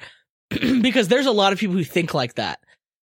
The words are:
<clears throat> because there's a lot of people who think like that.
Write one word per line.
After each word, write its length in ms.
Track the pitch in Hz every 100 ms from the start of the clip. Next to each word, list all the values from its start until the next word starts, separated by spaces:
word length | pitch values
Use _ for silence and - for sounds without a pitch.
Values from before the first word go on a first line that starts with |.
| - - _
<clears throat> 240 | _ _
because 580 | - - 254 240 254 190
there's 160 | 247 269
a 60 |
lot 200 | 214 196
of 60 | 196
people 160 | 214 185
who 80 |
think 300 | 160 180 165
like 220 | 156 123 -
that. 240 | 101 69 _ _ _ _